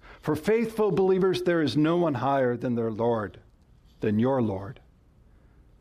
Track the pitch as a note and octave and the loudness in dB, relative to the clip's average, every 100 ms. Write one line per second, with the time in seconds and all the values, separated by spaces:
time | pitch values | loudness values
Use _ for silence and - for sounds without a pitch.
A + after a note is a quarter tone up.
0 | - - - D3+ - A3+ A3+ A3 G#3+ E3 | -20 -10 -4 -4 0 0 0 -2 0 2
1 | F#3+ F#3+ F#3+ F3+ F3+ E3+ D3 A2 D#3 F3 | 2 2 2 0 0 0 0 2 2 2
2 | E3+ C3 C3 C#3 B2+ A#2+ C3 A#2 A2+ G#2+ | 0 0 0 0 0 0 -2 -2 -2 0
3 | A#2 A#2 G2 - - _ _ - - - | 0 0 -4 -10 -20 _ _ -20 -20 -6
4 | A2+ G#2 B2 C3+ A2 F#2+ F#2+ - - _ | 0 2 2 2 0 -4 -10 -16 -20 _
5 | _ _ - - - - - _ | _ _ -20 -20 -20 -20 -20 _